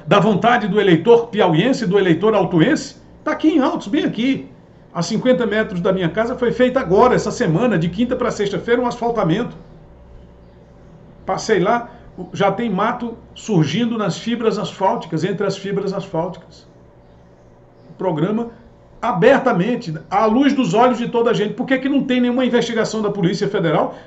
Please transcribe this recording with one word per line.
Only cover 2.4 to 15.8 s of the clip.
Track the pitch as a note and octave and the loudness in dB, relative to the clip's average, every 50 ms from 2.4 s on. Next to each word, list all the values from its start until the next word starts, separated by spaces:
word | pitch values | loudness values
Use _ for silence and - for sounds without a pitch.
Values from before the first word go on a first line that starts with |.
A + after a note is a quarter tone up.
| F3+ D#3+ F#3 E3 E3 B3 D#4 - - - - - - - - - - | 2 2 2 2 4 4 2 0 -2 -8 -16 -20 -20 -20 -18 -10 -6
Tá | D4+ D4 | -6 -4
aqui | - - D#4+ | 0 2 2
em | F#4+ D4 | 2 2
Altos, | B3+ D#4+ F4 - - G3+ | 2 0 -2 -4 -6 -4
bem | A3 D#4+ F#4+ | -2 -2 -2
aqui. | C#4 - - A#3+ C#4 C4+ - - - - - - - - - - - - | -2 -2 -2 -2 -2 -2 -2 -6 -12 -20 -20 -20 -20 -20 -20 -20 -12 -6
A | E3+ E3+ | -6 -4
cinquenta | - A3+ G#3 - B3+ B3+ B3+ A#3+ | -4 -2 0 2 2 2 2 2
metros | G#3 G3+ A3 A3 G#3+ F#3+ F3 | 0 0 -2 -2 -2 -4 -2
da | F3 G3+ F#3 | 0 0 0
minha | F#3+ F3+ D#3+ | 0 0 -2
casa | - G#3+ A3+ B3 B3+ | -2 -2 -2 -2 -2
foi | - A#3+ A#3 - | -2 -2 -2 2
feita | - B3+ B3+ B3 C4 | 2 2 2 2 0
agora, | A#3+ E3 F#3 G#3+ B3 B3+ A#3+ | 0 2 4 4 4 4 4
essa | E3+ - A3 | 2 0 -2
semana, | - - A#3+ E3 D#3 F3+ A#3+ B3 G3+ E3 | -4 -2 0 0 0 2 2 2 0 0
de | D#3+ F3 | 0 -2
quinta | - G#3 B3 - B3+ | -2 -2 -2 -2 -2
pra | - B3 A3 | -2 -2 -4
sexta-feira, | - - G#3 G3 G3+ E3+ - A#3 A#3+ B3+ | -2 -2 -4 -4 -4 -4 -2 0 0 0
um | B3 | 0
asfaltamento. | A#3+ - - A#3 A#3+ A#3 A3 F#3+ D#3+ D#3 A3 A#3+ - - - - - - - - - - - - - - - - - - - - - - - - - - - - - - - - - - - - | -2 -4 -4 -4 -4 -2 0 0 0 0 0 -2 -6 -10 -16 -20 -20 -20 -20 -20 -20 -20 -20 -20 -20 -20 -20 -20 -20 -20 -20 -20 -20 -20 -20 -20 -20 -20 -20 -20 -20 -20 -20 -20 -20 -20 -12 -6
Passei | - F#3+ - - - G#3+ F3+ | -6 -6 -4 0 0 2 2
lá, | F3 G#3 A#3 A#3 A#3 - - - - - - - F3+ - - | 2 2 0 0 -2 -6 -16 -20 -20 -20 -16 -14 -14 -10 -4
já | C3+ G3 G3 G3 | 0 0 0 0
tem | G#3+ A#3+ A3+ | 0 -2 -2
mato | F3+ F#3 G#3 A#3 A#3 - A#3+ A#3 - - - - - | -2 0 -2 -2 -2 -4 -6 -10 -10 -12 -18 -20 -20
surgindo | - - - G#3+ E3 D3+ - E3 G#3+ A#3+ A3+ A#3 A3 | -14 -6 0 2 2 2 2 0 -2 -2 -2 -2 -2
nas | G#3 F3 D#3+ | -4 -4 -4
fibras | - - A3+ A#3+ A#3 A3 A3 F#3+ | -6 -6 -6 -6 -4 -4 -4 -6
asfálticas, | G#3+ F#3 - - - F#3+ G3 A#3+ - - - E3 D3+ E3+ | -6 -6 -8 -6 -2 -2 -2 -2 -2 -6 -6 -6 -4 -4
entre | G3+ G3+ - G3+ | -4 -4 -4 -4
as | F#3+ F#3+ - | -4 -6 -6
fibras | - G3 G3 G3 | -6 -6 -6 -4